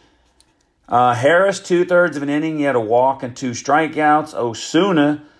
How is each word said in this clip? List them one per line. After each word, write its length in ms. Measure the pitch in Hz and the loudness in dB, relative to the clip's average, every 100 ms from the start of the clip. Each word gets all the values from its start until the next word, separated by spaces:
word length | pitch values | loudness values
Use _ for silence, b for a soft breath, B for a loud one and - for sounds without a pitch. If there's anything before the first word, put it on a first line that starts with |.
| b b b b b b b b - | b b b b b b b b -2
Uh, 260 | 120 123 | 2 2
Harris, 440 | 117 135 170 196 190 | 2 2 4 2 -2
two-thirds 580 | - 175 175 175 175 143 | -2 0 2 2 2 0
of 60 | |
an 60 | 143 | -4
inning. 300 | 147 160 156 | -4 -4 -2
He 40 | |
had 140 | 143 123 | -2 0
a 40 | |
walk 440 | 107 120 131 131 | 0 2 2 0
and 120 | 131 120 | -8 -8
two 140 | 131 | -8
strikeouts. 840 | 117 - 147 156 143 151 151 151 | -6 -2 0 0 0 2 2 0
Osuna, 920 | - 120 113 - 156 196 165 143 147 B | -6 -6 -6 -2 0 2 2 0 0 B